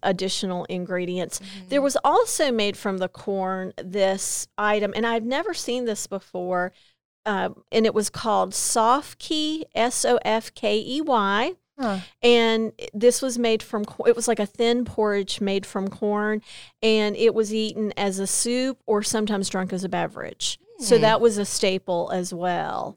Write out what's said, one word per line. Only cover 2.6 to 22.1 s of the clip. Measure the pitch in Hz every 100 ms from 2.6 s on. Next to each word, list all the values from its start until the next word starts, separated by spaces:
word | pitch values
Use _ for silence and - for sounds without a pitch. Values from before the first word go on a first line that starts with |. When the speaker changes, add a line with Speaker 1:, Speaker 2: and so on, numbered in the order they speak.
| 202 196
Speaker 1:
from | 208 190
the | 185
corn | - - 196 190 185 185 -
this | 180 196 190 196 - - - -
item, | 208 214 202 208
and | 233
I've | 233
never | 226 269 403
seen | 330 - 247 240
this | 202 -
before, | 196 - 180 180 180 180 _ _ _ _ _ 214
uh, | 196 190 - _
and | 226 220
it |
was | 214 202
called | - 226 196 185
Sofkey, | - - 240 226 269 - - - 311 302 311 311
S | - 240 -
O | 247 247 -
F | 220 -
K | - 214 208 -
E | 277
Y. | 311 240 196 202 277 370 _ -
Speaker 2:
Huh. | 240 190 - _
Speaker 1:
And | 240 233 226 226 226 - -
this | 214 240 240
was | 262 240
made | 233 220
from | - 214 208
co-, | - -
it | 233
was | 233
like | 220
a | 208
thin | - 233 240 233
porridge | - 214 202 196 -
made | 196 196 196
from | 202 196
corn, | - 208 208 214 214 - - - _
and | 220 220 208 208
it | 226
was | 220 208
eaten | 220 220 - 208 -
as | 202 190
a | 196
soup | - 233 247 262 247 -
or | 208
sometimes | 214 220 214 202 196
drunk | 190 185
as | 185 185
a |
beverage. | 180 170 - - - - - _ 440
So | 233 240
Speaker 2:
Hmm. |
Speaker 1:
that | 220 220
was | 233 208
a | 202
staple | - 196 185 - 175 -